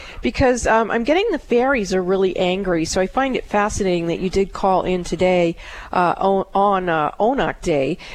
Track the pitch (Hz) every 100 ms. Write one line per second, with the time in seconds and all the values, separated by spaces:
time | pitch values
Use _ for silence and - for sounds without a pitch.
0 | - - 240 - 254 247 - 226 208 233
1 | 240 339 440 320 - 240 262 269 185 190
2 | 180 190 190 - 180 185 190 170 160 190
3 | 185 254 269 240 - 208 208 - 190 175
4 | 170 151 180 190 196 - 196 180 - 185
5 | 175 170 185 180 170 170 - - - -
6 | 175 - 190 196 - 196 202 190 180 160
7 | 147 - 214 269 156 - 180 147 135 180
8 | -